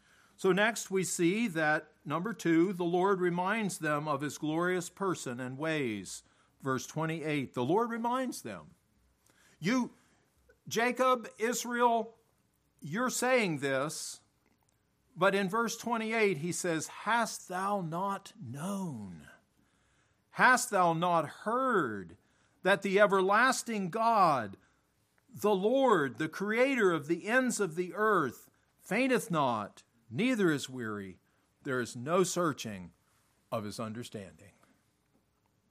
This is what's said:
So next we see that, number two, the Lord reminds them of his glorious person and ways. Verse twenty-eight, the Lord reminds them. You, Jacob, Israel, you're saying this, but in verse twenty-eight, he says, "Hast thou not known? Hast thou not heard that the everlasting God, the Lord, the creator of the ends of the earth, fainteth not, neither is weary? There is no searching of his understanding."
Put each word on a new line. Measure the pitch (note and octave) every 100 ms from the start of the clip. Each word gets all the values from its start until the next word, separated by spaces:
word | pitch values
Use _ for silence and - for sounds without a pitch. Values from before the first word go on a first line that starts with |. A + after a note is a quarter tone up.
| _ _ _ -
So | F#3+
next | F#3 G#3+ G#3+ -
we | F#3+
see | F3+ - E3+ G#3 A#3+
that, | D#3+ D3+ D#3 - _
number | - D3+ F#3+
two, | G#3 E3 E3 F3+
the | F3+
Lord | F3 F3 F#3+ G3
reminds | F3+ F3 F#3 A3+ G3+ -
them | D#3 D3 D#3
of | C#3
his | D3 -
glorious | D3+ D#3+ F3 F#3 F3
person | - G3 E3 C#3 A#2+
and | B2+ C3
ways. | D#3+ D#3 B2+ G#2+ F2+ - - _ _ _
Verse | C#3 C3 -
twenty-eight, | D#3 D#3+ E3 D3+ D3 B2+
the | -
Lord | B2 F#3+ A#3
reminds | A#3 A#3+ B3+ C4 D4+
them. | - F#2 D2+ _ _ _ _ _ _ _ _ _
You, | D#3+ B3+ A#3 - _ _ _ _ _ _ -
Jacob, | - A#3+ B3 C4 B3 G#3+ -
Israel, | A3 B3 A#3+ A#3+ A#3+ A#3 A3 - _ _ _ _ _ _
you're | D3 F3+ B3
saying | - B3 B3+ G3+ D3+
this, | C#3 C3+ D3 D#3 - - _ _ _ _ _ _ _ _ _ -
but | F#3+
in | G3 F#3+
verse | A3 A3+ -
twenty-eight, | A#3 A#3 A3 A3+ G#3 D#3
he | F3
says, | D#3 F3+ D#3+ -
"Hast | - - A#3 A3+ - -
thou | F3+ G3 G#3
not | E3+ E3 G3 G3 - -
known? | C3 C3+ F3 G3 F#3 A#2+ G2 E2+ C#2+ - _ _ _ _ _ _ _ _ _
Hast | - A3 B3+ -
thou | G3+ F3
not | D#3+ F3+ E3+ D3
heard | - G#3 A#3+ C4 G#3+ C3+ G#2 F2 E2+ _ _ _ _
that | F#3 G3
the | G3+ F#3+
everlasting | G#3 F#3+ F#3+ G#3 B3+ B3+ - G#3+ F#3+
God, | A3 A3+ A3+ F3+ C#3 G#2 G2 _ _ _ _ _ _ _
the | C3 G3+ G3+
Lord, | G3+ C4 C4 F#3+ C#3 A2
the | D#3
creator | - G3+ A3 C4 C4 G3
of | E3 C#3
the | E3+ F3+
ends | B3 B3+ -
of | G3 D#3
the | F3+
earth, | E3+ A3 G3 C3+ - - _ _ _
fainteth | - G3 C4 A#3+ -
not, | E3 C#3 A2+ G2 - _ _ _
neither | A2+ B3 B3 F#3
is | C#3+ -
weary? | B2+ A2+ G#2 G2 F2 _ _ _ _
There | C#3+ B2+
is | A#2 B2
no | B2+ F3+
searching | F3+ F3 F3 C3+ A#2 G2 F2 - _ _ _ _ _
of | A#2
his | G#2 G2
understanding." | A2+ G#2+ A#2+ A2 F#2+ D#2+ F#2+ _ _ _ _ _ _ _ _ _ _ _ _